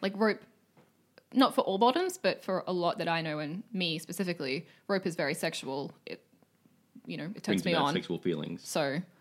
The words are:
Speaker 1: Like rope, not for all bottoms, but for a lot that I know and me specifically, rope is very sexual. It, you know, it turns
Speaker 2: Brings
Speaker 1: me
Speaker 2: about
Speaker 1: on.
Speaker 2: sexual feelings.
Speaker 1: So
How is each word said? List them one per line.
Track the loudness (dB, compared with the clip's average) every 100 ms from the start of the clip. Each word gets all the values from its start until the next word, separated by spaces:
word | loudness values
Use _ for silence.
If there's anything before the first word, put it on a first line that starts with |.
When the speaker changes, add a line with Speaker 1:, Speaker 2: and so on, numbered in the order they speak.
Speaker 1:
Like | -4 2
rope, | 2 2 -6 _ _ _ _ _ _ _ -4
not | 4 4
for | 4
all | 2 6
bottoms, | 6 4 0 0
but | 0 0
for | 0 -2 0
a |
lot | 0 0 0
that | 0
I | 0
know | -2 -4
and | -4 -8 -6
me | -2 0 -2
specifically, | -4 -4 -2 -2 -2 -4 -6 -12 -2
rope | -2 0
is |
very | -2 -2
sexual. | 0 -2 -4 -6 -6 -6 -10 -14
It, | -14 _ _ _ _ _ _ _ -18 -12
you | -8
know, |
it | -8 -6
turns | -2 0
Speaker 2:
Brings | 2
Speaker 1:
me |
Speaker 2:
about | 2 2
Speaker 1:
on. |
Speaker 2:
sexual | 0 -2 -4
feelings. | -2 -2 -2 -8 -4
Speaker 1:
So | -2 0 -2 -6 _